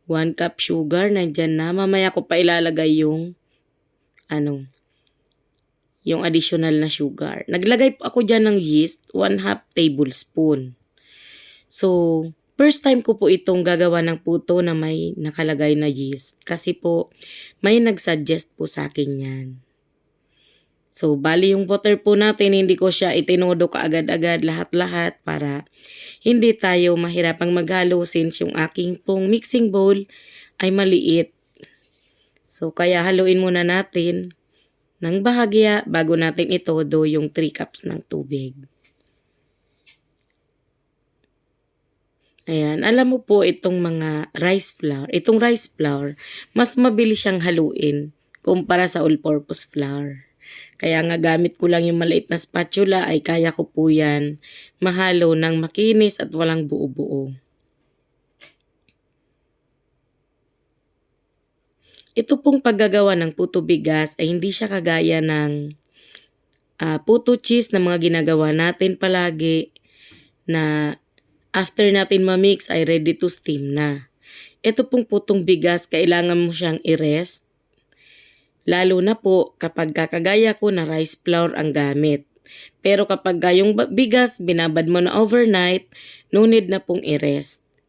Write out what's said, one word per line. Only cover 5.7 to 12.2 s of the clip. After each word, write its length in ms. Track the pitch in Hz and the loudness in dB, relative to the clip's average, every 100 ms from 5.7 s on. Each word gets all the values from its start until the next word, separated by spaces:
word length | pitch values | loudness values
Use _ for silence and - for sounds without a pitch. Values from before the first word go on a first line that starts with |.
| _ _ _ | _ _ _
yung 240 | - 165 170 | -6 -4 0
additional 480 | 160 160 170 160 | -2 0 -2 0
na 160 | 156 156 | 0 -2
sugar. 560 | - 143 143 151 - - | -4 -6 -6 -10 -10 -6
Naglagay 480 | 180 190 240 269 | -4 0 2 2
po 160 | - - | 0 -4
ako 160 | 247 214 | -2 2
dyan 240 | 226 214 | 2 4
ng 80 | 202 | 2
yeast, 480 | 160 151 160 - _ | 2 2 0 -4 _
one 320 | - 196 196 196 | -2 0 0 -2
half 160 | 202 - - | -6 -6 0
tablespoon. 960 | 160 139 139 127 - - 160 143 131 123 _ _ _ _ - - - - _ | 0 2 -2 -4 -8 -2 0 0 -4 -14 _ _ _ _ -20 -20 -20 -20 _
So, 640 | - 190 180 170 160 | -4 0 2 2 0